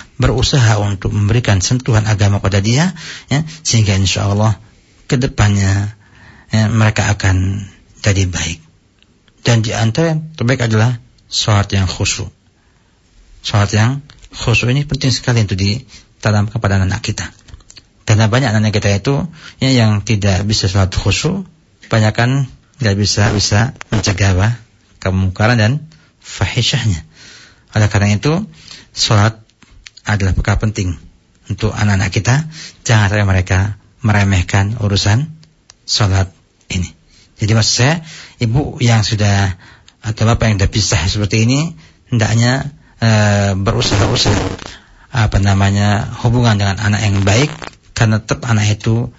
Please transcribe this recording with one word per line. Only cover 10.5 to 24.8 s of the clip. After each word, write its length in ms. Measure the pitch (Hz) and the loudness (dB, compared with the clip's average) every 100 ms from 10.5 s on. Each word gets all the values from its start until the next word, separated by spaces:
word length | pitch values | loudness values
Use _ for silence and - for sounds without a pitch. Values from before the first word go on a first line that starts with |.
| 127 | 0
adalah 400 | 120 110 117 120 - _ _ | 0 2 2 -2 -10 _ _
sholat 400 | - - 101 98 | -4 0 0 2
yang 160 | 98 92 | 0 -2
khusyuk. 400 | - 101 - 92 - _ _ _ _ _ _ _ _ - - | -2 -4 -4 -8 -14 _ _ _ _ _ _ _ _ -20 -14
Sholat 280 | - 104 101 | -4 0 0
yang 160 | 104 113 135 - - - | 2 0 0 -8 -20 -20
khusyuk 400 | - - 117 120 | -8 -2 0 0
ini 160 | 135 147 | -2 -2
penting 240 | 139 135 | -2 -2
sekali 320 | 120 - 117 | -2 0 0
untuk 160 | 101 92 | 0 0
ditanamkan 1040 | 98 113 - - _ _ 110 104 104 113 | -2 -2 -8 -20 _ _ 0 0 0 -2
pada 160 | 101 95 | 0 0
anak-anak 240 | 92 98 | 0 -2
kita. 240 | - 104 - - - - _ - _ _ - | -6 -6 -10 -14 -20 -20 _ -20 _ _ 0
Karena 240 | 107 110 | 2 4
banyak 240 | 120 135 | 2 2
anak-anak 200 | 107 107 101 | 2 0 0
kita 100 | 104 | 0
itu, 200 | 98 143 139 - - - - | 0 0 -2 -4 -10 -20 -4
ya, 120 | 135 | 0
yang 320 | 127 110 104 101 | 4 4 2 0
tidak 400 | 107 101 92 101 | 0 2 0 0
bisa 240 | 110 101 | 0 0
sholat 240 | 98 92 | 0 0
khusyuk, 480 | - 107 95 156 190 190 - _ _ - | 0 0 0 -2 -4 -8 -16 _ _ -4
kebanyakan 600 | 113 107 107 120 135 127 - _ _ | 0 2 2 0 0 -2 -8 _ _
nggak 160 | 113 | -2
bisa, 400 | 101 104 - 104 | 0 0 2 0
bisa 400 | 107 - 104 123 - - | 0 0 2 0 -4 -4
mencegah 480 | 110 107 92 98 90 | -2 -2 0 0 2
apa? 100 | 107 123 - _ | 0 -2 -10 _